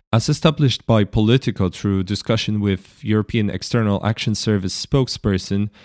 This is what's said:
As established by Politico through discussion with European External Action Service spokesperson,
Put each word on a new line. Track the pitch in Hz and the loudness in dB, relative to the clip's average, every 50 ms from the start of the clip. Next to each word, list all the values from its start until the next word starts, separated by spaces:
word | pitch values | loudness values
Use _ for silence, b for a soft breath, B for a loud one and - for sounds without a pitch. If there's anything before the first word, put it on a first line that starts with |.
| _ _ | _ _
As | - 120 - - | 0 0 2 0
established | 151 - - 160 151 - 147 127 - - _ | 0 2 2 2 2 2 2 0 0 -2 _
by | - 113 107 | 2 2 2
Politico | 101 - - 113 107 110 127 131 - 117 98 - 98 87 | 2 2 2 2 4 4 4 4 2 -2 -2 -2 -2 -2
through | - - - 101 98 95 92 | -2 -2 -2 0 0 0 0
discussion | 90 104 - - - 113 110 - - 107 104 | -2 -4 -4 -2 -2 -2 -2 -2 -2 -2 0
with | 101 101 95 95 - - _ _ | 0 0 0 -2 -4 -10 _ _
European | - 107 107 107 101 - - 117 104 98 | -2 0 0 0 0 0 -2 -2 0 -2
External | 92 90 - - - 120 110 104 101 - - | -4 -6 -4 -2 0 0 2 2 0 0 0
Action | 104 110 - - 120 104 | -2 -2 -2 -2 -4 -4
Service | - - 110 107 98 92 90 - - - | -2 0 0 0 0 0 -4 -6 -8 -4
spokesperson, | - - 139 127 - - - - 107 95 92 - - 98 101 104 104 B B | -2 0 0 0 -2 -4 -4 -2 0 0 0 -2 -2 -2 -2 -2 -4 B B